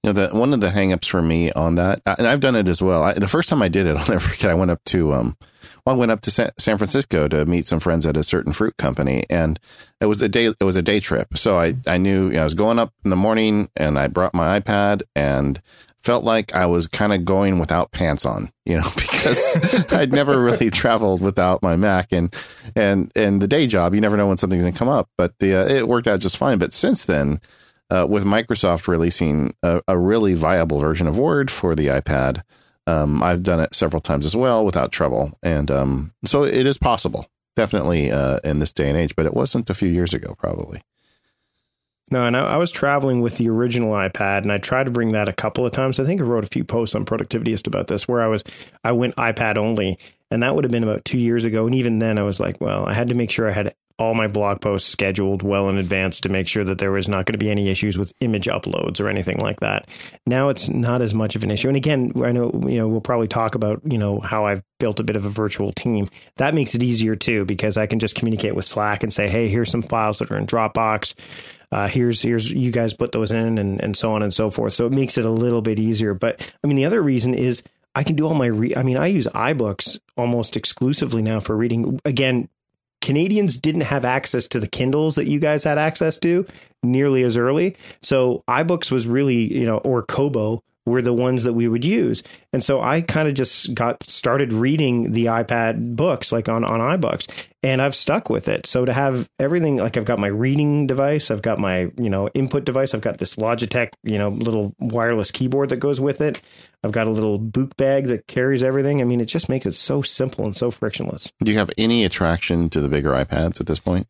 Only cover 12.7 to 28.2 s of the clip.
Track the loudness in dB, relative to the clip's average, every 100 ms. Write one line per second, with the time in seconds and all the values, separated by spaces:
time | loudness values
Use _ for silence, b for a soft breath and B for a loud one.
12.7 | 2 0 _ 0 2 2 2 2 2 -2
13.7 | -2 0 2 0 0 0 2 2 0 0
14.7 | 2 2 0 -2 -2 2 2 0 -2 b
15.7 | b b _ 0 0 2 0 0 0 2
16.7 | 2 0 0 0 2 2 2 2 2 2
17.7 | 0 0 -2 -2 0 -2 -4 -8 _ -2
18.7 | 0 0 -2 -2 0 0 2 2 2 2
19.7 | 0 2 0 2 2 4 4 4 2 2
20.7 | 2 2 2 2 2 0 2 2 2 2
21.7 | 2 4 2 2 0 0 B B B -6
22.7 | 0 2 2 0 0 2 2 2 2 2
23.7 | 2 2 2 2 2 2 2 0 2 0
24.7 | 0 0 0 -2 -2 -2 _ 2 4 4
25.7 | 2 2 0 2 0 0 0 0 2 2
26.7 | 2 2 2 2 2 2 -2 b b b
27.7 | b _ 0 2 2